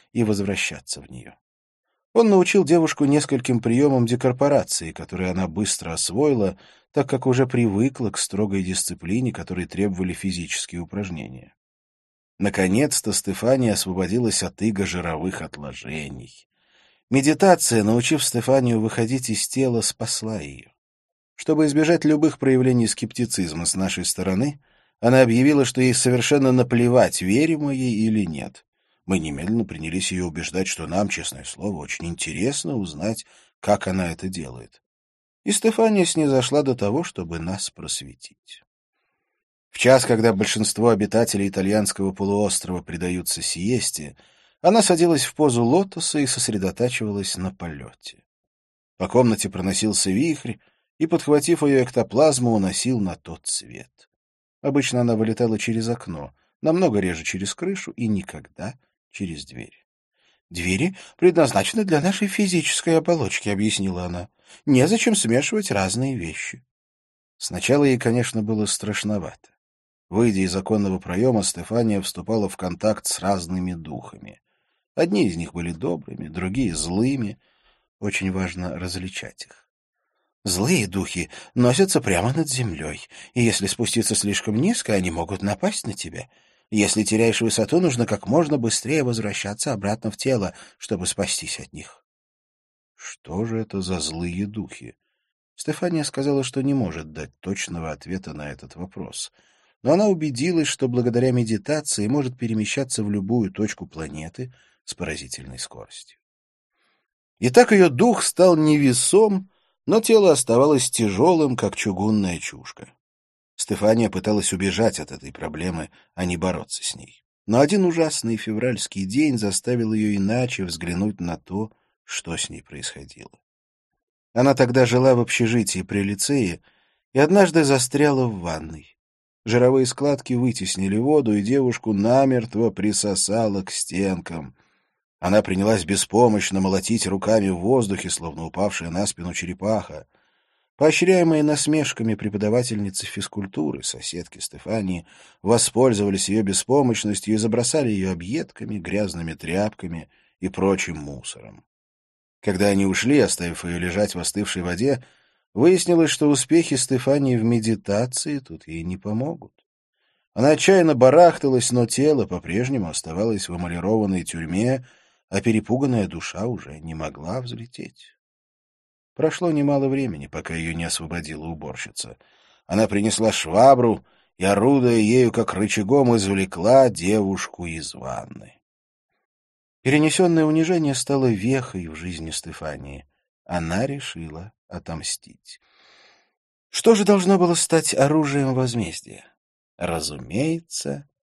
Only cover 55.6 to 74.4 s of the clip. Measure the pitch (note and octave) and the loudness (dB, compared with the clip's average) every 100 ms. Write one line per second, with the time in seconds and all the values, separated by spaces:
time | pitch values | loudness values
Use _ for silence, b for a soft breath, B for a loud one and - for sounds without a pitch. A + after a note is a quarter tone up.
55.6 | - A2+ A2+ A#2+ - D#2+ C#2 _ _ _ | -2 -4 -4 -6 -8 -12 -12 _ _ _
56.6 | D#3 E3+ F3 G#2 F#2 E2 D#2+ F#2 G2 - | 0 2 2 2 0 -2 -6 -6 -6 -6
57.6 | F3+ F#3+ - - A#2 G2+ - D2 - - | -6 -6 -8 -6 -2 -2 -6 -14 -16 -12
58.6 | B2+ - _ _ _ - F#2 D2 C2 A#1+ | -12 -12 _ _ _ -10 -10 -10 -14 -16
59.6 | A1+ _ _ _ _ _ _ _ _ E2+ | -16 _ _ _ _ _ _ _ _ -6
60.6 | F2+ F#2+ F3 - B B F3+ E3 C#3 G3 | -2 0 0 -4 B B 4 6 4 2
61.6 | G3 A3 G3 D3+ F3 F#3+ G3+ G3+ G3 F3 | 0 0 0 2 2 0 -2 0 0 0
62.6 | - - E3+ D#3+ E3 E3 - - G#2 G2 | 0 -2 2 2 2 0 0 -4 -4 0
63.6 | G#2+ - G2 F2+ F2+ F2+ - b b b | 0 0 -4 -4 -6 -8 -12 b b b
64.6 | - C3 D#3 A3+ A#3+ G#3 A2 A#2+ C#3+ G#3+ | 2 4 6 4 2 2 2 0 0 -2
65.6 | G3 G2+ F#2+ A2+ C3+ A#2+ E2 - - B2+ | -2 0 0 -2 -4 -4 -8 -10 -12 -14
66.6 | _ _ _ _ _ _ _ - - E2+ | _ _ _ _ _ _ _ -14 -10 -4
67.6 | - C#3+ C#3 B2+ A#2+ A#2+ A#2 A2+ G#2+ A2 | 2 4 4 2 2 0 0 -2 -2 -2
68.6 | G#2 - G#2 G2+ G#2 G#2 E2 - _ _ | -2 -4 -4 -4 -4 -4 -6 -14 _ _
69.6 | _ _ _ _ - F#2+ A#2+ F#2+ F#2 F#2+ | _ _ _ _ -4 2 2 2 0 -2
70.6 | F#2+ G#2+ G2+ F#2 - F2+ B2+ A2 F#2+ F2 | -2 0 0 -4 -4 0 2 2 0 -6
71.6 | E2+ A2+ A2+ G2+ F#2 - E2+ A2 F#2+ - | -4 -2 0 -2 -4 -8 -4 -2 -2 -6
72.6 | F#2 F2 A2 G#2 - - F#2+ G2 E2+ F#2 | -8 -4 -2 -2 -4 -4 -2 -2 -4 -4
73.6 | F#2 E2+ D#2 B1+ - - G#1+ - | -4 -8 -12 -14 -16 -20 -20 -20